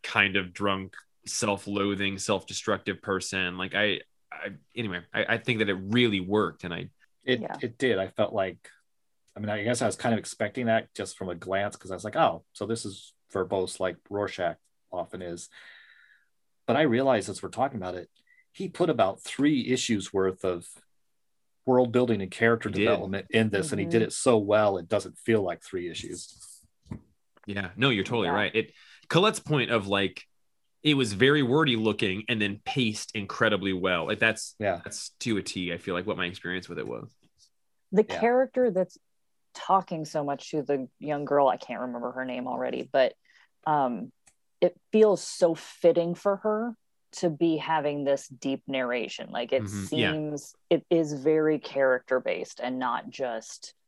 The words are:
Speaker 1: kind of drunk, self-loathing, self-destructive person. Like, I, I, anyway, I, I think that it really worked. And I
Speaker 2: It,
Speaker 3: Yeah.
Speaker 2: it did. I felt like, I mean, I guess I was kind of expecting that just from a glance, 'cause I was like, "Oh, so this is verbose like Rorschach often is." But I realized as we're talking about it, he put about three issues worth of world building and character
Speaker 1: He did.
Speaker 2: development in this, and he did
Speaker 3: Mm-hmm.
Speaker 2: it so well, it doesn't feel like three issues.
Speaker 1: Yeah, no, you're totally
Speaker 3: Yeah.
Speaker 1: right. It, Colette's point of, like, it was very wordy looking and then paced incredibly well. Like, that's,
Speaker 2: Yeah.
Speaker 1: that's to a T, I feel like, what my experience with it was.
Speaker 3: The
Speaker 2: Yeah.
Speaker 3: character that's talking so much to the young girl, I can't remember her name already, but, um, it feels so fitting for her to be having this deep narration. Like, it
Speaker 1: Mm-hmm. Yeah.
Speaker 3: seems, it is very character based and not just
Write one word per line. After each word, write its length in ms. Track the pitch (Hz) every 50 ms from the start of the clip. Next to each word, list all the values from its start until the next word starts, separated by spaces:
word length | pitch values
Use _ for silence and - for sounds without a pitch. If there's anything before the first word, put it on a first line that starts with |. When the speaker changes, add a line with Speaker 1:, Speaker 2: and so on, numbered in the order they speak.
| -
Speaker 1:
kind 340 | - - 113 101 101 92
of 160 | 98 92 90 87
drunk, 420 | - 101 101 98 95 95 92 - - - _ _ _ _
self-loathing, 920 | - - - - 107 101 95 - 104 101 101 98 101 101 95 101 98 98 95
self-destructive 800 | - - 104 92 - - - - - - 104 95 - - 95 - -
person. 540 | - 98 95 - - - 95 92 90 90 92
Like, 160 | 92 92 -
I, 260 | 98 104 104 95 - - _ _ _ _ _ -
I, 180 | 73 78 104 98 147 _ _ _
anyway, 260 | - 117 104 90 87 85 _ -
I, 100 | 113 104 - 113
I 40 | 113
think 220 | - - 123 107
that 80 | 107 101
it 60 | 98 92
really 400 | 95 98 110 123 123 117 104 95
worked. 440 | 90 92 101 107 101 82 78 _ -
And 100 | 87 85
I 140 | 85 90 95 _ _ _ _ _ _ _
Speaker 2:
It, 160 | 131 127 117
Speaker 3:
Yeah. 160 | 110 - - -
Speaker 2:
it 160 | - 120 117 _
did. 200 | 135 127 110 95
I 100 | 95 92
felt 240 | - - 110 - -
like, 360 | 107 95 95 87 - _ - _ _ _ _ _ _ _ _ _ _ _ _ _
I 40 | -
mean, 100 | 104 107
I 120 | 104 107 101
guess 200 | 113 123 120 127
I 40 |
was 100 | 110 -
kind 180 | - - 127 117
of 40 | 107
expecting 480 | - - - _ 110 104 - 131 123
that 260 | 117 113 113 - _ _
just 220 | - 101 95 - -
from 100 | 95 92
a 60 | 90
glance, 420 | 85 87 90 95 98 101 104 -
'cause 140 | - - 92
I 40 | 95
was 100 | - 95
like, 120 | - -
"Oh, 280 | - 160 113 85 82 _ _ _
so 120 | - 104
this 180 | 104 113 113 -
is 280 | 104 98 - - - _ _ _ _ -
verbose 460 | 98 92 90 101 95 92 90 - -
like 160 | 95 92 85 - _ _
Rorschach 460 | 101 101 104 95 - - 90 85 80 _ _ _ _ _ _ _
often 300 | - 90 85 - - 180 180
is." 260 | 175 85 87 - - _ - - - - - - - - _ _ _ _ _ _ _ _ _ _ _ _ _ _
But 100 | - 120
I 60 | 139 160
realized 460 | 147 113 120 135 135 127 107 98 98
as 140 | 98 - -
we're 80 | 92
talking 260 | - 117 127 139 139 110
about 160 | 90 92 90
it, 140 | 90 87 _ _ _ _ _ _ _ _ _ _
he 160 | - 196 185
put 220 | - - 175 170
about 320 | 147 117 101 95 - - -
three 460 | - - - 135 147 156 131 117 -
issues 440 | 127 123 - - 117 101 92 - -
worth 320 | 98 95 95 92 - -
of 220 | 95 90 87 87 - - - _ _ _ _ _ _ _ _ _ _ _ _ _ _ _ _ _
world 260 | - 127 127 127 120 113
building 280 | 120 127 120 113 101 95
and 80 | 92
character 380 | - - 113 113 117 113 - 107
Speaker 1:
He 60 | 104
did. 40 | - 101
Speaker 2:
development 400 | - - - 104 95 95 98 95 -
in 200 | - 110 113 110
this, 200 | 104 98 90 - 107
and 60 | 104
he 60 | -
did 140 | - - 113
Speaker 3:
Mm-hmm. 80 | 110 -
Speaker 2:
it 40 | -
so 260 | - - 135 120 110
well, 400 | 101 101 104 107 107 104 98 92
it 100 | 82 85
doesn't 300 | - 104 - 92 - -
feel 240 | - - 113 107 98
like 200 | 87 85 85 -
three 260 | - - 92 87 87
issues. 760 | 80 - - 80 90 85 - - - - - - - - _ _ _ _ _ - - - _ _ _ _ _ _ _ _ _
Speaker 1:
Yeah, 240 | - 98 98 98 87 -
no, 140 | - 123 139
you're 140 | 123 98 92
totally 240 | - 120 117 101 85
Speaker 3:
Yeah. 60 | 90
Speaker 1:
right. 200 | 101 104 92 -
It, 180 | 113 110 - _ _ - - - - _ _
Colette's 320 | - 160 190 220 208 -
point 300 | - - 151 143 120 -
of, 160 | 117 113 95
like, 380 | 98 101 98 98 95 - - - _ _ _ _ _ _ _ _ _ _ _ _
it 120 | 151 147
was 180 | 139 131 110 101
very 300 | 95 123 135 147 151 139
wordy 340 | 117 127 156 160 143 120
looking 480 | 110 110 110 104 - - 98 92 101 107 -
and 120 | 123 107
then 200 | 107 101 101 104 _
paced 500 | - - 139 127 110 107 - - - -
incredibly 580 | 113 98 95 - - 120 110 104 98 92 98 95
well. 340 | 90 87 92 90 85 82
Like, 120 | 82 107 107
that's, 360 | 113 113 110 - - - - _
Speaker 2:
Yeah. 220 | 107 101 90 - -
Speaker 1:
that's 260 | 107 - - - - _ _
to 160 | - 123 110 98
a 40 | 92
T, 300 | - - 98 92 87 85
I 60 | 85
feel 160 | - - 90
like, 120 | 87 90
what 100 | 104 95
my 100 | 85 92
experience 420 | 87 90 - - 87 90 92 87 -
with 100 | 87 80
it 80 | 58
was. 280 | 50 60 57 - - _ _ _ _ _ _ _ _ _ _ _ _ _ _ _ _ -
Speaker 3:
The 120 | 190 220 -
Speaker 2:
Yeah. 120 | - 180
Speaker 3:
character 500 | - 233 240 254 262 254 _ 254 254 240
that's 280 | 180 185 185 175 - - _ _ _ _ _ _ _ _ _ _ _
talking 500 | - - - 185 196 185 - 180 160 156
so 180 | 147 - 160 147
much 260 | 143 139 139 - -
to 120 | - 156 139
the 260 | 127 143 135 131 127 _ _
young 260 | - 147 151 147 147
girl, 240 | 131 143 143 143 131
I 80 | -
can't 240 | - - - 123 101
remember 320 | 123 127 120 120 120 123 127
her 120 | 127 131
name 220 | 127 123 123 127
already, 420 | 127 123 127 127 127 123 123 135 135
but, 240 | - 139 131 120 - _ _ _ _ _ _ _ _ _ _
um, 460 | 160 156 147 135 127 120 95 110 - _ _ _ _ _ _ _ _ _ _
it 160 | - - - _ _ _ -
feels 300 | 220 214 214 190 170 -
so 320 | - - - 185 170 165
fitting 600 | 156 - - - - - 170 165 170 170 170 175
for 220 | - - 208 196 190
her 380 | - 214 214 214 226 240 226 _ _ _ _ _ _ _
to 200 | - - - 175
be 260 | 156 147 170 165 160
having 480 | 151 - - 160 156 143 147 147 147 143
this 240 | 135 139 139 - -
deep 340 | 135 123 - 139 135 135 _ -
narration. 600 | 135 131 127 123 120 123 104 - - - - -
Like, 220 | - - 120 117 -
it 100 | 135 113
Speaker 1:
Mm-hmm. 320 | 98 104 101 95 - -
Yeah. 160 | - 113 98 156
Speaker 3:
seems, 420 | 156 151 151 147 147 - - - _ _ _
it 160 | 175 160 - _
is 240 | 175 165 160 147 147
very 440 | 139 131 156 156 160 156 156 156 143
character 640 | - - - 135 135 131 127 123 - - 131 127
based 400 | - - - 87 - - - -
and 180 | 120 127 127 127
not 300 | 127 123 120 - - -
just 680 | - - 135 123 117 113 - - - - - - - _ _